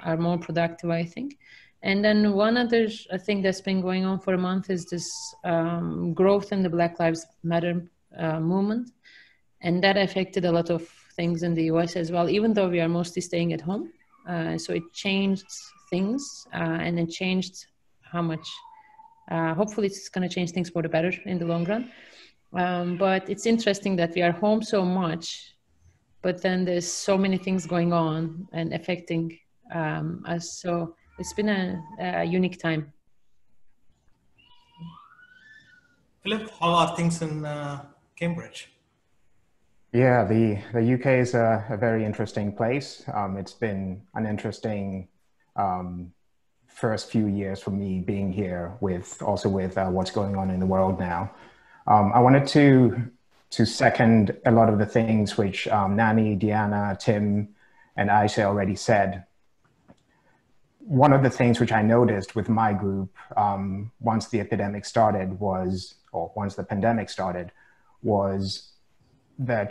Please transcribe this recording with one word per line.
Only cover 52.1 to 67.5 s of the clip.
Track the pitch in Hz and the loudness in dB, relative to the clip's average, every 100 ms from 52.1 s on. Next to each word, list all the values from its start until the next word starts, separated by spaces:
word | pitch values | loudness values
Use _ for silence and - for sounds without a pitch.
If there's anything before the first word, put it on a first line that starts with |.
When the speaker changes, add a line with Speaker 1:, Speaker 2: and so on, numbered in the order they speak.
Speaker 3:
I | 117 | 6
wanted | 123 135 139 | 8 6 6
to, | 151 143 131 120 120 117 - _ _ _ | 6 8 8 6 4 -6 -12 _ _ _
to | - 110 | 0 0
second | - 127 - 117 113 104 - 127 | 4 2 6 6 6 4 2 4
a | |
lot | 117 117 | 6 6
of | 104 | 4
the | 104 | 2
things | 120 113 110 101 - | 2 2 2 2 0
which, | 101 95 - | -2 -2 -2
um, | 107 98 101 | 0 2 2
Nani, | 110 110 107 101 | 4 4 2 2
Diana, | 107 107 104 104 101 95 | 0 0 0 0 -2 -2
Tim, | - 104 104 101 104 - _ _ _ - | 0 2 2 0 -2 -10 _ _ _ -2
and | 101 | 2
Aisha | 104 104 - | 4 4 2
already | 101 101 98 95 | 2 2 0 -2
said. | - 107 98 92 - _ _ _ _ _ _ _ _ _ _ _ _ _ _ _ | 2 2 2 -2 -12 _ _ _ _ _ _ _ _ _ _ _ _ _ _ _
One | 240 135 143 | -2 4 8
of | 139 | 8
the | 131 | 6
things | - 120 117 | 4 4 4
which | 117 | 2
I | 110 | 4
noticed | 107 117 120 101 98 110 | 6 6 6 2 -2 -4
with | 101 | -2
my | 113 110 | 0 2
group, | 101 101 98 95 - - - | 0 -2 -4 -6 -12 -6 0
um, | 104 98 98 98 107 - | 0 0 -4 -6 -10 -4
once | 117 110 - | -2 0 0
the | 110 | -2
epidemic | 98 104 101 101 - | -2 -2 -2 -4 -2
started | - 107 101 92 92 | 2 4 2 -2 -2
was, | 101 92 92 95 - - _ | -2 -2 -2 -4 -8 -18 _
or | 87 85 - | -8 -8 -6
once | 101 101 | -6 -6
the | |
pandemic | 92 104 113 113 85 | -4 0 2 0 -2
started, | - 92 87 85 | -6 -4 -4 -8